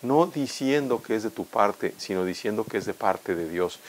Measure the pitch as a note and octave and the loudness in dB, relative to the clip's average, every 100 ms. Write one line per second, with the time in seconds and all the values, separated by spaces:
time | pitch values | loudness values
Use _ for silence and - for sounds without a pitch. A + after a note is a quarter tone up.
0 | B2 D3 F3 D#3 C3+ - C3+ C#3+ C3+ A#2+ | 4 4 4 0 -4 -2 2 2 2 -2
1 | - A2+ G#2+ - F2+ A2+ G2+ G2+ F2+ - | 0 -2 -2 -6 -2 4 4 4 -4 -4
2 | - F#2+ F#2 F2 - G#2+ A2 G#2+ F#2 - | -4 -2 0 -2 -2 -2 -2 -4 -4 -2
3 | G2+ F2+ - F2 E2 F2 F2+ - | 0 0 -2 -4 -2 -2 -2 -4